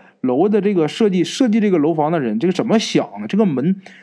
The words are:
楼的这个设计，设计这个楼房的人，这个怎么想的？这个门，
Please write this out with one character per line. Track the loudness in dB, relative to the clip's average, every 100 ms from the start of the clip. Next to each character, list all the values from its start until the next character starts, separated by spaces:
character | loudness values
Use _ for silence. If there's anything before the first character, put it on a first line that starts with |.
| -12 _
楼 | -2 2 2
的 | 2
这 | 0 0
个 | -2
设 | 0 0
计， | 2
设 | -2 0 0
计 | 2
这 | 2
个 | 2
楼 | 0 0
房 | 0
的 | -2
人， | -2 -2
这 | -2
个 |
怎 | -2
么 | 0 0
想 | 0 -2 -2 -8
的？ | -4
这 | 0
个 |
门， | 0 0 0 -2 -6 -20